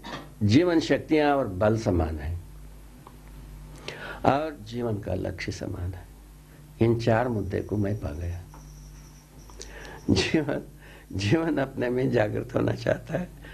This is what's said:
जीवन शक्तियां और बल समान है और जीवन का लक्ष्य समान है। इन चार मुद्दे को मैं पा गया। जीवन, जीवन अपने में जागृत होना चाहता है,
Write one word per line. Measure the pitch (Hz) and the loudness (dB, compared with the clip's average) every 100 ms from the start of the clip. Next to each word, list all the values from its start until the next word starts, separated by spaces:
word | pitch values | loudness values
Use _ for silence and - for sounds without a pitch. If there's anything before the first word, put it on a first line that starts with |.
| - - - - | -10 -12 -12 0
जीवन | 104 131 180 165 | 6 8 8 4
शक्तियां | - 135 - 151 147 139 | 4 2 4 4 6 4
और | 117 | 2
बल | 92 107 110 | 2 4 4
समान | - 90 80 80 | 4 2 2 -2
है | 76 87 - - - - - - - - - - - - - - - - - - 117 | -4 -6 -8 -16 -18 -18 -20 -20 -20 -18 -18 -16 -14 -14 -14 -14 -12 -12 -10 -2 2
और | 139 160 147 | 2 0 -8
जीवन | 107 120 117 101 | -8 -4 -2 -2
का | - | -2
लक्ष्य | 92 95 87 - | -4 -4 -6 -6
समान | - - - 90 | -6 -6 -4 -6
है। | 90 - - - - - - - - | -6 -12 -18 -20 -20 -20 -20 -8 2
इन | 113 117 | 4 4
चार | 120 113 127 | 4 4 4
मुद्दे | 107 92 98 | 0 -2 -2
को | - 107 | -2 0
मैं | 101 107 | 0 -2
पा | 71 | -4
गया। | 76 87 87 - - - - - - - - - - - - - - - - - | -4 -6 -6 -10 -16 -16 -16 -16 -18 -18 -20 -20 -20 -18 -16 -14 -14 -14 -6 2
जीवन, | 95 - 160 139 139 - - - - - | 2 4 2 2 -2 -6 -16 -20 -20 -10
जीवन | 92 101 160 165 139 | -4 2 2 4 0
अपने | 131 123 123 | 0 0 0
में | 127 131 | 0 2
जागृत | 120 107 110 120 120 | 2 2 0 -2 0
होना | 117 | 0
चाहता | - - - - 165 | 0 0 0 -2 -6
है, | - - - | -6 -10 -18